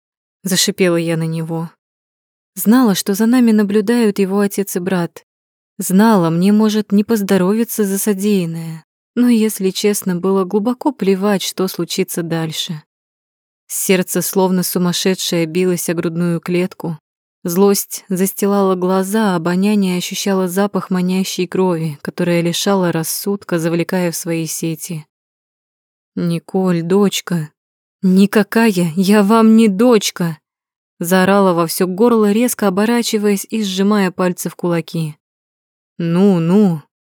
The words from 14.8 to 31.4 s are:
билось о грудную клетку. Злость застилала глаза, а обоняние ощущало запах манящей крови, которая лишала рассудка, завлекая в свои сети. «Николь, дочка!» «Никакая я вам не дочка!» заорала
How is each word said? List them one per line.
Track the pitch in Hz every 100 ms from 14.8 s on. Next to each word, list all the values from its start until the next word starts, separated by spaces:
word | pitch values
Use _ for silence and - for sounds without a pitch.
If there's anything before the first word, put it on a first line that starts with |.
| 180 170 196 - - 175 160
билось | 170 185 175 -
о | 170
грудную | 175 165 175 170
клетку. | - 175 185 - 165 156 _ _ _ _
Злость | 180 175 202 202 - - -
застилала | 180 196 - 202 202 190 185
глаза, | 180 190 190 220 214
а | 175
обоняние | 165 180 202 214 185 180
ощущало | - 190 196 190 185
запах | 185 202 185 -
манящей | 185 180 185 190 - 180
крови, | 185 185 165 160 143
которая | - - 175 170
лишала | 170 170 202 196 175
рассудка, | 160 160 - 196 196 - 175
завлекая | 165 170 160 175 175
в | 156
свои | 170 165 160
сети. | - 165 156 - 160 - _ _ _ _ _ _ _ _ _ _ 185
«Николь, | 175 165 - 190 185 170
дочка!» | 165 196 196 - - 175 156 _ _ _ _ _
«Никакая | 185 190 202 220 202 226 233 180 175 160
я | 185 214
вам | 196 226 220 220
не | 220
дочка!» | 190 247 220 - - 170 151 _ _ _ _ _ -
заорала | 170 185 185 202